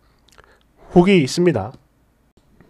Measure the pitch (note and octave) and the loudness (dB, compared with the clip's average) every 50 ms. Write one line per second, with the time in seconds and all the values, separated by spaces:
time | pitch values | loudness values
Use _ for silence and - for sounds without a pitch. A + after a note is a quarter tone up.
0 | _ _ _ _ _ _ _ _ _ _ _ _ _ _ _ _ _ - - F3+ | _ _ _ _ _ _ _ _ _ _ _ _ _ _ _ _ _ -2 0 2
1 | F3 G3 G3+ F3+ C3+ B2 - - F3 F3+ D3+ A2 F#2+ A2 - - _ _ _ _ | 2 4 2 0 0 -2 -4 -2 -2 -2 -2 -4 -8 -12 -16 -20 _ _ _ _
2 | _ _ _ _ _ _ _ _ _ _ _ _ _ _ | _ _ _ _ _ _ _ _ _ _ _ _ _ _